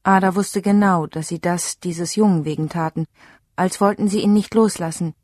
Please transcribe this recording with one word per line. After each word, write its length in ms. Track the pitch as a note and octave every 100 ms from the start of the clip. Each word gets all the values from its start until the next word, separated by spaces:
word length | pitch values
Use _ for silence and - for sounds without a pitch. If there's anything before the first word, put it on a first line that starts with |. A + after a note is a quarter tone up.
Ada 340 | F#3+ F#3+ F#3+ F3+
wusste 260 | G3 G3+
genau, 440 | G3+ G#3 G3+ F3 D3+
dass 220 | D#3+ D#3
sie 140 | E3
das 400 | F3+ F3 - -
dieses 340 | F3+ E3 E3+ -
Jungen 300 | G#3+ E3+ D3+
wegen 240 | D3+ D#3
taten, 380 | E3+ D#3+ - D#3+ _ - _ _ -
als 240 | F#3 -
wollten 260 | G3+ G#3 G#3
sie 140 | G#3
ihn 100 | G3+
nicht 200 | G#3 -
loslassen 640 | A3+ A3 - E3 - E3+ -